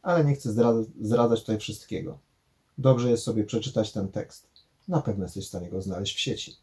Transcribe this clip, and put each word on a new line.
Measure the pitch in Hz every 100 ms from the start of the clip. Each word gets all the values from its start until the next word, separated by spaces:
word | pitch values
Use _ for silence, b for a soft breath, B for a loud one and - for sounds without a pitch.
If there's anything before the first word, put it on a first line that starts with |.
Ale | 190 175 147
nie | 139
chcę | 117
zdra-, | 107 117 113 110 -
zdradzać | 107 117 117 113
tutaj | - 107
wszystkiego. | - 101 - 90 76 - _ _ _ _ _ -
Dobrze | 131 120 123
jest | 117
sobie | - 110
przeczytać | 104 113 - 113 107
ten | - 95
tekst. | - - - _ _ _ _ -
Na | 170
pewno | 127 98 90
jesteś | - 80
w |
stanie | 92 87
go | 90
znaleźć | 95 90 98 -
w |
sieci. | - - - -